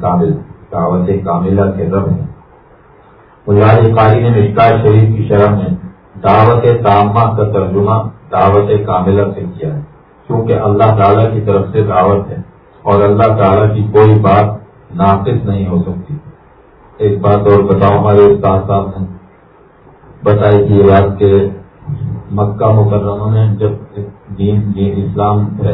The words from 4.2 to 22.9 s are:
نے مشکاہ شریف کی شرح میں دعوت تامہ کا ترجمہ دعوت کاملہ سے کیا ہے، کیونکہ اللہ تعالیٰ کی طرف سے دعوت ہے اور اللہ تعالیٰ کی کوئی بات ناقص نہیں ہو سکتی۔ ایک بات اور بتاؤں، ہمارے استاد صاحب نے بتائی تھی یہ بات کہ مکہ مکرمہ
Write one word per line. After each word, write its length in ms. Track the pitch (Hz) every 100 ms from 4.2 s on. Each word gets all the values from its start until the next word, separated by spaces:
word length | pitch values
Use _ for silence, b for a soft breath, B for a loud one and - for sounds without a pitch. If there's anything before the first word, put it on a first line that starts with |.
نے 80 | 117
مشکاہ 540 | 110 101 - 113 113
شریف 340 | 107 107 110 -
کی 120 | -
شرح 220 | 104 104
میں 180 | 101 90 - - - _ 92
دعوت 420 | 92 107 113 120 120 117
تامہ 520 | 107 104 104 113 113 104
کا 80 |
ترجمہ 640 | 104 101 92 95 104 113 110 - -
دعوت 540 | 92 95 101 101 104 -
کاملہ 360 | 92 90 101 98
سے 60 | - - -
کیا 180 | 78 73
ہے، 40 | - - _ _ -
کیونکہ 260 | 117 113
اللہ 440 | 110 104 101 110 104
تعالیٰ 360 | 98 107 113
کی 80 | 110
طرف 260 | 104 98 90
سے 100 | 110
دعوت 460 | 101 92 98 101 -
ہے 80 | - - - _ -
اور 200 | - 101
اللہ 400 | 104 101 113 107
تعالیٰ 320 | 107 107 107
کی 80 | - 101
کوئی 260 | 104 107 104
بات 380 | 104 117 - - - - -
ناقص 500 | 87 98 98 101 113
نہیں 220 | 101 98 92
ہو 160 | 90
سکتی۔ 320 | 87 92 - 147 - - - _ _ _ - -
ایک 220 | 104 98
بات 160 | 101 104
اور 260 | 104 101
بتاؤں، 360 | 98 92 98 101
ہمارے 200 | 101 101
استاد 400 | 101 101 98 95 -
صاحب 200 | 98 95
نے 200 | 95 95 - - _ _ _ _ _ - - - -
بتائی 420 | - 104 104 101 101
تھی 100 | 101
یہ 60 |
بات 360 | 98 95 101 -
کہ 300 | 101 98 101 - - _ - - - - -
مکہ 340 | 98 104 -
مکرمہ 680 | 107 107 104